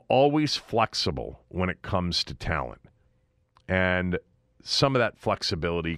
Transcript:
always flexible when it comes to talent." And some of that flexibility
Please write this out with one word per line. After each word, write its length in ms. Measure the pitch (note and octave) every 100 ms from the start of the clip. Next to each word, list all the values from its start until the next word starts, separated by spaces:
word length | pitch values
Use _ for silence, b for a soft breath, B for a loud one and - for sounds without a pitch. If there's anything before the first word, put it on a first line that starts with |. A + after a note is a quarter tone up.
| -
always 480 | B2 C#3+ D3+ D3 -
flexible 840 | - A2+ A2 - - C#2 G#1+ - _
when 180 | F2 F#2
it 140 | -
comes 420 | - F#2 F2 E2
to 100 | -
talent." 460 | - - D#2+ B1 - - _ _ _ _ _ _ _ -
And 520 | F#2 F#2 F2+ F2+ F2+ - _ _ _
some 320 | - - C#3+ C3
of 40 |
that 180 | A2 -
flexibility 800 | A2+ G2 - F2+ E2+ E2+ E2+